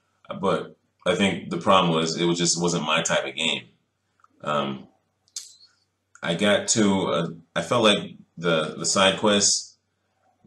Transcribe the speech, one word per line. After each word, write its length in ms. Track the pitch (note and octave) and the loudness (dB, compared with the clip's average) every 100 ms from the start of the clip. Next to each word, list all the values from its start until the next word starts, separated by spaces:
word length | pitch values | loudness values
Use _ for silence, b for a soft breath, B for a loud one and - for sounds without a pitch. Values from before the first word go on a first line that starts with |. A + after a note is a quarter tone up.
| _ _ - - | _ _ -16 -6
But 380 | F#2+ F2+ - - _ _ - | -2 -2 -4 -16 _ _ -2
I 80 | F2+ | 2
think 340 | G2 F2 - | 0 0 -6
the 80 | E2+ | -4
problem 360 | G#2+ F#2+ E2+ D#2+ | 4 4 4 2
was 240 | E2 D2 | 0 0
it 60 | E2+ | 0
was 120 | E2+ | 0
just, 240 | E2+ E2 | 0 0
wasn't 220 | F2 E2+ | 0 -2
my 180 | D2+ D#2+ | 0 -2
type 240 | - D#2+ - | 0 -2 -2
of 80 | |
game. 300 | D2+ D#2+ C#2 - _ _ _ _ _ _ _ | -4 -4 -4 -8 _ _ _ _ _ _ _
Um, 460 | D2+ D2 C#2 C2 - _ _ _ _ - b b b b b _ _ _ | -6 -4 -4 -8 -14 _ _ _ _ -20 b b b b b _ _ _
I 140 | - E2+ | -6 -2
got 320 | G#2 G2 - | 2 2 2
to 380 | A2+ G2+ G2 E2+ | 2 2 2 0
a, 260 | D#2+ E2 - - E2+ | -2 -4 -8 -10 -8
I 60 | |
felt 220 | - - | -2 2
like 320 | G#2+ F2+ - - - - | 2 2 -2 -14 -20 -6
the, 380 | E2+ D#2+ D#2 - | -2 0 -2 -4
the 80 | E2+ | -2
side 340 | G2 F#2+ F#2 | 2 2 2
quests 580 | G#2+ G2+ G2+ - - - _ _ _ _ _ _ | 2 4 2 0 -4 -16 _ _ _ _ _ _